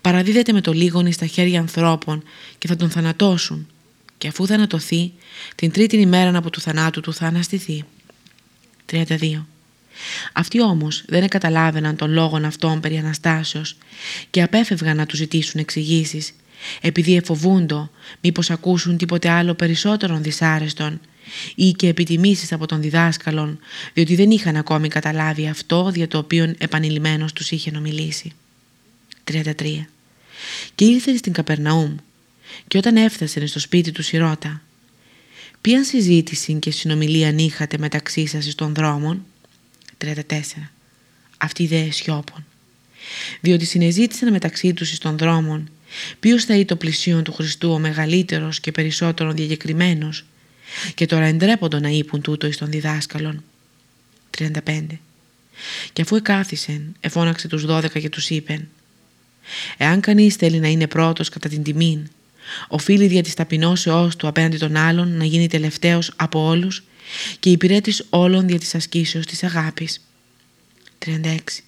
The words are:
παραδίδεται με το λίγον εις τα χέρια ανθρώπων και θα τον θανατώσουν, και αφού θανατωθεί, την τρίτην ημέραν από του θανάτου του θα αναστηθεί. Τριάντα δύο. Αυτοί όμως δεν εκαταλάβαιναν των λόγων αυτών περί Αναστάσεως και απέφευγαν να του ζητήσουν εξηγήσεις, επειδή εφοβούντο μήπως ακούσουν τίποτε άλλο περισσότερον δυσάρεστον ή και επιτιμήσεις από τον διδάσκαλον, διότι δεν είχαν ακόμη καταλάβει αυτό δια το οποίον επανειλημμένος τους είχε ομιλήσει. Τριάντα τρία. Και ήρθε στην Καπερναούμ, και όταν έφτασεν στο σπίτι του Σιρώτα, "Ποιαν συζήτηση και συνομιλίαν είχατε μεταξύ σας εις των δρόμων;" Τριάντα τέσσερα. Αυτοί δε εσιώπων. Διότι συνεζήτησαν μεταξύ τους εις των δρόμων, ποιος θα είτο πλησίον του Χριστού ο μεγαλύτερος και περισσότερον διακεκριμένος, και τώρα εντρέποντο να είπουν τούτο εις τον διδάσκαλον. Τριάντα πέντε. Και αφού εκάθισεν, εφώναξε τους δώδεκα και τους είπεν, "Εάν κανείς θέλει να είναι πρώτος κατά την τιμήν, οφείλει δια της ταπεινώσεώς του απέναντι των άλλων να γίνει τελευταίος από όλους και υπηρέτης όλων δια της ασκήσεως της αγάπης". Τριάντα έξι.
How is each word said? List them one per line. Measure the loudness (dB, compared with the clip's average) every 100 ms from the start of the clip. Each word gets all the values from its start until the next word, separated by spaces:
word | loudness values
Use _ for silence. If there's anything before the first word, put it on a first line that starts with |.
παραδίδεται | 4 4 4 4 4
με | 2
το | 2
λίγον | 2 2 4 2
εις | 0
τα | -4
χέρια | 0 2 2
ανθρώπων | 0 2 2 2 -2 -6 -6 -20 -20 -12
και | -4
θα | -2
τον | 0
θανατώσουν, | 0 -2 2 2 2 -2 -8 -10 _ _ _ _ _
και | -10
αφού | -4 0
θανατωθεί, | 2 2 0 -2 -2 -2 -6 -20 -18 -18
την | -2 0
τρίτην | 4 4 6
ημέραν | 6 6 4 2
από | -2
του | -6
θανάτου | -4 0 0 -2
του | -8
θα | -4 -2
αναστηθεί. | -2 -2 -6 -6 -10 -10 _ _ _ _ _ _ _ _ _ -6
Τριάντα | -4 -2 -2
δύο. | -2 -4 -10 _ _ _ _ -18 -12 -10 -8
Αυτοί | -4 -2 2
όμως | 2 2 0 -6 -2
δεν | 0
εκαταλάβαιναν | 2 0 0 2 2 2 -2 -2
των | 0
λόγων | 2 2 0
αυτών | -2 -2 -2 -2
περί | -2 -4
Αναστάσεως | -4 -2 -2 -2 -2 -6 -8 -12 -20 -18 -14 -12 -4
και | 0
απέφευγαν | 2 2 2 0 0 0
να | -2
του | -4
ζητήσουν | -2 -2 -2 -4
εξηγήσεις, | -4 -4 0 0 0 -6 -10 _ _ -20 -16 -4
επειδή | -2 0 4 4
εφοβούντο | 4 0 4 4 2 -2 -6 _ -20 -2
μήπως | -2 0 -2
ακούσουν | -2 0 0 0 -2
τίποτε | 0 0 2
άλλο | 2 2
περισσότερον | 0 0 0 0 0 0 -2
δυσάρεστον | -4 0 0 0 -2 -6 -6 -8 -14 _ -18 -14 -14
ή | 2 2
και | 4 2
επιτιμήσεις | 2 0 2 4 2 -2
από | -6 -4
τον | -4
διδάσκαλον, | 0 2 2 0 -4 -4 -4 -8 -14 -16 -6
διότι | 0 2
δεν | 6 6
είχαν | 4 2 -2
ακόμη | 0 0 0
καταλάβει | -2 -2 -2 -2 -2 -4
αυτό | -6 0 0 2
δια | 0 -2
το | -2
οποίον | 0 0 0 -2
επανειλημμένος | -2 -2 -2 -2 0 0 -2
τους | -6 -6
είχε | -6 -6 -8
ομιλήσει. | -6 -6 -6 -8 -12 -18 _ _ _ _ _ _ _ -18
Τριάντα | -6 -4 -4
τρία. | -4 -6 -6 -10 _ _ _ _ -20 -14 -14 -14
Και | 4
ήρθε | 6 6 2 0
στην | 0
Καπερναούμ, | -2 -2 0 2 2 2 -4 -14 _ _ _ -20 -20 -2
και | 0
όταν | 4 6
έφτασεν | 4 2 -6 -4 -6
στο | -6
σπίτι | 0 2 2
του | -4
Σιρώτα, | -2 0 2 0 -6 -10 _ _ _ _ _ _ _ -20 -20 _
"Ποιαν | 4 4
συζήτηση | 4 2 6 6 4 -6 -4
και | -4 -2
συνομιλίαν | -4 -2 0 2 2 2 2
είχατε | 0 0 -6 -4
μεταξύ | -2 -4 -4 -4 -4
σας | -4 -6
εις |
των | -6 -4
δρόμων;" | 0 0 0 -2 -4 -8 _ _ _ _ _ -20 _
Τριάντα | -8 -6
τέσσερα. | -4 -6 -6 -12 -18 _ _ _ _ _ _ _
Αυτοί | -8 -2 0
δε | 0
εσιώπων. | 0 -4 -4 -4 -6 -16 -20 _ _ _ _ _ -18 -14 -14 -4
Διότι | 2 2
συνεζήτησαν | 2 2 2 4 0 2 2
μεταξύ | 2 0 -2 -2
τους | 0 -4
εις | -6
των | -6 0
δρόμων, | 2 2 0 -4 -8 -16 _ -14 -14 0
ποιος | 2 4
θα | 4
είτο | 2 2 0
πλησίον | -2 -2 0 0
του | 0
Χριστού | -4 -6 -2 0
ο | 0
μεγαλύτερος | 0 -2 2 2 2 -2 -4 -6
και | -6
περισσότερον | -4 -2 0 -2 0 -2
διακεκριμένος, | -2 -4 -4 -4 0 2 0 -2 -8 -16 _ _ _ -18 -12 -12
και | -4 0
τώρα | 2
εντρέποντο | 2 4 2 2 0 0
να | 0
είπουν | 0 -2 -4
τούτο | -4 -2 -4
εις | -4
τον | -6
διδάσκαλον. | -4 -4 -4 -6 -8 -8 -8 -14 _ _ _ _ _ _ _ _
Τριάντα | -6 -4 -4
πέντε. | -4 -4 -6 -12 _ _ _ _ _ -18 -14 -12 -10
Και | -4
αφού | 0 0
εκάθισεν, | 2 0 0 -6 -6 -8 -8 -8
εφώναξε | -6 0 0 0 -4
τους | -4
δώδεκα | 0 0 0 -4
και | -6
τους | -6 -4
είπεν, | -4 -4 -10 -10 _ _ _ _ _ _ _ -16 -14 -14 0
"Εάν | 2 4
κανείς | 4 6 6
θέλει | 6 2 2
να | 2
είναι | 2 2
πρώτος | 2 2 2 -4
κατά | -6 -8
την | -6
τιμήν, | -4 2 2 0 -6 _ _ _ -16 -14 -6
οφείλει | -4 4 6 6
δια | 4
της | 0
ταπεινώσεώς | -2 -2 2 2 2 2 4 2 0
του | -2
απέναντι | 2 2 2
των | 0 2
άλλων | 2 2 2 0
να |
γίνει | 2 2 2
τελευταίος | 2 -2 0 2 2 0 -4
από | -2 0 2
όλους | 2 0 -6 _ _ -16 -10 -10 -2
και | 4
υπηρέτης | 4 6 4 2 -4 0
όλων | 4 4 4 2
δια | 0
της | -2
ασκήσεως | -6 -2 -2 -2 -2 -6
της | -4
αγάπης". | -4 -2 -4 -4 -8 -10 _ _ _ _ _ _ _ _ -20 _
Τριάντα | -6 -4 -2
έξι. | -4 -6 -14